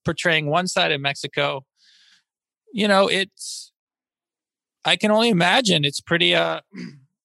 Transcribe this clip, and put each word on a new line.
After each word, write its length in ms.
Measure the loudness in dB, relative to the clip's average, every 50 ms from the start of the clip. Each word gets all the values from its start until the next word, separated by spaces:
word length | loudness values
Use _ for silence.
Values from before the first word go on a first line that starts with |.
| -8
portraying 440 | -8 -6 -2 0 0 0 0 0
one 200 | 0 0 0 -2
side 240 | 0 -2 0 0 0
of 80 | -2 -2
Mexico, 640 | -4 -4 -6 -6 -10 -6 -4 -2 -2 -2 -4 -6 -12 _ _ _ _ _ _ _ _ _ _ _ _ _ _ _ _ _ _ _ _ _ -4
you 140 | -2 0
know, 200 | 2 4 4 4
it's, 640 | 4 2 0 -2 -4 _ -14 -14 -14 -14 -14 -16 -18 _ _ _ _ _ _ _ _ _ _ _ _ _ _ _ _ _ _ _ _ _ _ -4
I 120 | -2 -2
can 140 | 0 2 2
only 180 | 2 4 4 2
imagine 560 | 2 2 2 4 2 2 2 2 0 0 0
it's 160 | -2 -4 -6
pretty, 340 | -4 -2 0 2 2 2 2
uh, 240 | 2 0 0 -4 -6 -10 _ -16
<clears throat> 80 | -16 -16 -16 -16 -20 _ _ _ _